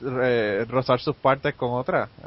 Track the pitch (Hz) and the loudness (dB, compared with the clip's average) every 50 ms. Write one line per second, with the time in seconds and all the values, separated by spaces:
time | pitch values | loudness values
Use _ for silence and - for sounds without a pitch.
0 | 120 139 127 127 127 127 120 117 107 104 98 101 117 113 120 131 127 - 127 120 | -8 -6 -2 0 2 2 2 2 2 2 0 -2 -2 -2 -2 -2 0 2 0 0
1 | - 156 139 - - 135 135 139 - 147 - - 131 120 123 123 127 - 180 143 | 0 -2 -2 0 2 2 2 2 -2 -4 -4 -4 -4 -2 -2 -4 -2 -2 -2 -2
2 | 104 - - - - | -2 -4 -8 -12 -12